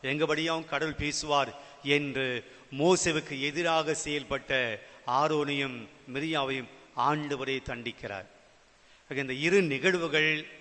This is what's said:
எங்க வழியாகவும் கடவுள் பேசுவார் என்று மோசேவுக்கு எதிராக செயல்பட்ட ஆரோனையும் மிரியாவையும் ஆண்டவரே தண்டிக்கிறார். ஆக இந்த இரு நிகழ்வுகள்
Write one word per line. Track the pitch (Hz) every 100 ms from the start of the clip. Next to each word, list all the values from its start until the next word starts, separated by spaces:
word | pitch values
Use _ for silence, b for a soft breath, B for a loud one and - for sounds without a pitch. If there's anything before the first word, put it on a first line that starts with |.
எங்க | 131 147 156
வழியாகவும் | 151 160 165 160
கடவுள் | 143 156
பேசுவார் | 143 147 143 151 143 131 - B B
என்று | 139 143 143 135 131 123 B B B 139
மோசேவுக்கு | 165 185 175 156 151 139
எதிராக | 139 147 170 160 151 151
செயல்பட்ட | 151 147 131 139 - 135 120 107 B B -
ஆரோனையும் | 127 156 151 143 143 139 123 107 - -
மிரியாவையும் | 127 160 156 135 131 117 - - -
ஆண்டவரே | 131 151 147 143 131 131
தண்டிக்கிறார். | 131 120 120 - 113 98 92 - - _ _ b b b _
ஆக | 135
இந்த | 135
இரு | 131 160 196
நிகழ்வுகள் | 170 135 160 180 165 151 156 156 156 -